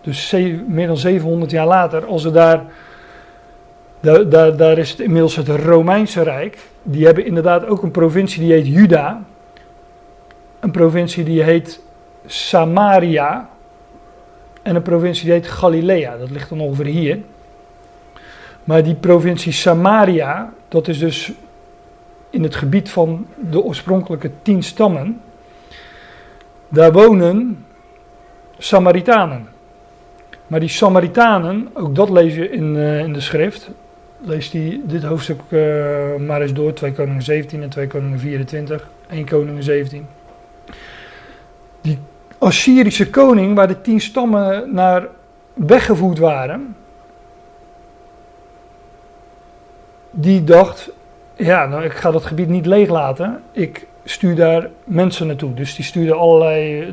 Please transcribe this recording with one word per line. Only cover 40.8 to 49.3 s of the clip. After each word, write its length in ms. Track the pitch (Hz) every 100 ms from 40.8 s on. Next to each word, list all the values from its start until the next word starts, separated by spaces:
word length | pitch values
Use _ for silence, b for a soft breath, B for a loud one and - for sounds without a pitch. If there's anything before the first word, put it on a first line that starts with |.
| B B B B B B B _ - -
Die 160 | 156 143 - - - -
Assyrische 720 | 214 - - 254 208 - 202
koning 460 | 269 269 220 190
waar 120 | 202 190
de 140 | 185
tien 200 | - 220
stammen 720 | - 262 240 208 196 196 262
naar 340 | 190 185 180 - - _ _ _
weggevoerd 640 | - 151 247 233 180 185 160
waren. 580 | 165 139 131 196 277 - - - - - - - - - - - - - - - - - - - - - - - - - -